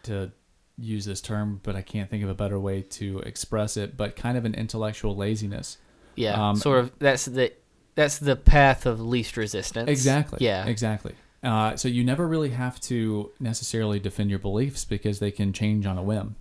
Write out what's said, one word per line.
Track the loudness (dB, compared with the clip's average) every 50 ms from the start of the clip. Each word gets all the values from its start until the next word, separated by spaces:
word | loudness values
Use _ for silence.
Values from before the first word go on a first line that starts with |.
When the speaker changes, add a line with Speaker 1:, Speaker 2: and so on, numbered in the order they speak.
| -10
Speaker 1:
to | -8 -6 -6 -6 -6 -10 _ _ _ _ _ _ _ -16 -12
use | -8 -6 -6 -6 -4
this | -6 -8 -8
term, | -6 -6 -4 -2 -2 -2 -4 -6 -6
but | -6 -6
I | -6
can't | -8 -6 -6 -6 -6 -4
think | -4 -4 -4
of | -4
a | -4
better | -4 -4 -2 -2 -2
way | -2 -2 -4 -4
to | -6 -8 -10 -10 -8 -8 -6 -8
express | -8 -10 -10 -10 -8 -4 -2 -2 -2 -2 -4 -6
it," | -6 -6 -6 -6
but | -6 -6 -6
kind | -6 -4 -2 -2 0
of | -2
an | -2 -4
intellectual | -4 -6 -6 -4 -4 -4 -4 -4 -2 -2 -2 -2
laziness. | 0 -2 -2 -2 -2 -2 -6 -6 -6 -10 -10 -14 -16 -20 _ _ _ _ -14 -6
Speaker 2:
Yeah, | -2 -2 0 2 2 2 2
Speaker 1:
Um, | 2
Speaker 2:
sort | 2 4 4 4 4
of. | 4 2 -2 2
That's | 2 2 4 2 0
the, | -4 0 0 0 0 0 _ _ _ _ _ _ _ 2
that's | 2 2 2 2 0
the | 0 0 2
path | 6 8 10 10 12 10 8 8 6 2
of | 0 0 0
least | -2 0 0 0 0 -2 -2 -4
resistance. | -4 -2 -2 -4 -6 -4 -4 -4 0 0
Speaker 1:
Exactly. | 2 2 4 2 4 2 0 -2 -2 0
Speaker 2:
Yeah. | 0 2 2 0 0
Speaker 1:
Exactly. | -2 -2 -2 -2 -2 -2 -4 -6 -10 -14 -14 -20 _ _ -6 -2
Uh, | 0 2 2 2 2 0
so | 0 -2 0
you | 2 2 2
never | 2 2 2 0
really | 0 0 0 0 0
have | -2 -2 -4 -4 -6 -6
to | -6 -4 -2 0 0 0 0 -2 -4 -6 -8 -6
necessarily | -4 -4 -4 -4 -6 -4 -2 -2 0 0 0 -2
defend | -2 -4 -4 -2 0 0
your | 0 -2
beliefs | -2 -2 0 0 0 -2 -2 -6 -6
because | -4 -4 -2 -2 -2 -2 0
they | -2 -4
can | -2 0 -2 -2
change | 0 0 0 0 2 0 0
on | -2 -2 -2
a | -2
whim. | -2 -2 -2 -2 -6 -10 -10